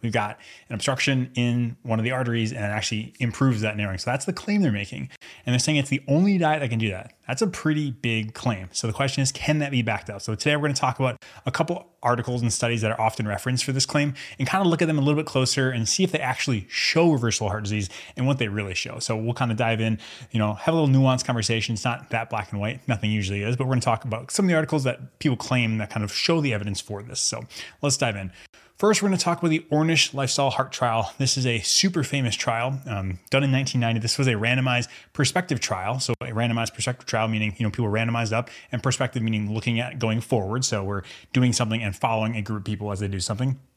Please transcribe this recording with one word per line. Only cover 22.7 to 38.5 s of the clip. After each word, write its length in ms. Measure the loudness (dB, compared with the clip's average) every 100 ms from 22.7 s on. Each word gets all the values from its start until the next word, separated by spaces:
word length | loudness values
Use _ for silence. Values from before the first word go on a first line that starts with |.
| -6 -4
Nothing 240 | -2 0
usually 300 | 0 0 -2
is, 120 | -2
but 120 | -2 0
we're 80 |
gonna 80 | 0
talk 220 | 2 0
about 280 | -2 -6 -4
some 140 | 0 4
of 20 |
the 80 | 4
articles 260 | 2 0
that 360 | 0 -4 -10 _
people 160 | 0 0
claim 420 | 2 2 2 0
that 120 | -2
kind 120 | -4
of 100 | -2
show 280 | -2 2 2
the 120 | 2
evidence 280 | -2 -4 -6
for 200 | -8 -10
this. 200 | -10 -4
So 240 | -4 -4 -10 -16 -16 -4
let's 160 | -2 0
dive 200 | 0 -2
in. 160 | -8 -12 -20 -20 -20 _
First, 260 | 2 4
we're 80 | 2
gonna 80 | 2
talk 220 | 0 0
about 100 | 2
the 160 | 0 2
Ornish 440 | 2 4 2 2
Lifestyle 340 | 0 -2 0 0
Heart 240 | 0 -4
Trial. 400 | 0 0 2 -2 -2
This 180 | 0 0
is 100 | 0
a 120 | 0
super 420 | 2 2 2 2
famous 320 | 0 0 0
trial, 460 | 0 -2 0 -2 -4 -6
um, 320 | -4 -4 -6 0
done 160 | 2
in 80 | 4
nineteen 260 | 2 2 0
ninety. 220 | 2 0
This 160 | 0 0
was 100 | 2
a 60 |
randomized 560 | 2 2 2 2 0 -2 -10 -14
prospective 480 | 0 0 2 0 -2
trial. 400 | -2 -2 -2 -4
So 140 | -2 -4
a 60 | -4
randomized 440 | -2 0 0 -2
prospective 320 | -4 -4 -4
trial, 240 | -2 0 0
meaning, 260 | 0 -2 0
you 60 |
know, 60 | -2
people 140 | 0
were 140 | 0 0
randomized 340 | 0 0 0
up, 160 | -2 -4